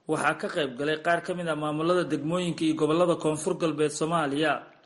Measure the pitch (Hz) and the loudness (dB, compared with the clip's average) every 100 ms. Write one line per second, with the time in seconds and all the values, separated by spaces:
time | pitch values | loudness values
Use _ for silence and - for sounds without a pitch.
0 | - 151 135 156 202 175 139 120 143 156 | -4 0 0 0 -2 -2 -2 -2 -2 0
1 | 170 170 - 180 170 151 151 151 160 180 | 2 0 0 -4 -4 -2 -2 0 2 2
2 | 151 151 147 180 175 - 160 156 151 160 | 0 -2 -2 -2 -2 0 0 2 2 4
3 | 180 160 156 151 190 165 170 147 151 - | 4 2 0 0 -2 0 0 0 0 0
4 | 160 170 143 143 156 131 - - | 0 0 0 0 0 0 -6 -20